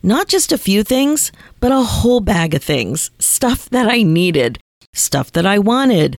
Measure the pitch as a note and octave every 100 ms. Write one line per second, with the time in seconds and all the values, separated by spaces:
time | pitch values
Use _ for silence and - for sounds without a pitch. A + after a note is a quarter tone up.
0 | F3+ B3 G4+ F#4 - D#4 - G3 G#3+ B3+
1 | C#4 D4+ - - - - B3 C4+ A#3+ -
2 | A#3 B3 G3 G3 E3 D3+ - C#3+ F#2 C#3+
3 | - _ - - B3+ B3+ - B3 A3+ A#3+
4 | G3+ D#3+ F3+ D#3 A#2+ A2+ _ _ _ -
5 | - C#3 C3 E3 F3+ G3+ G3+ B3 C4+ G3+
6 | D3 C3+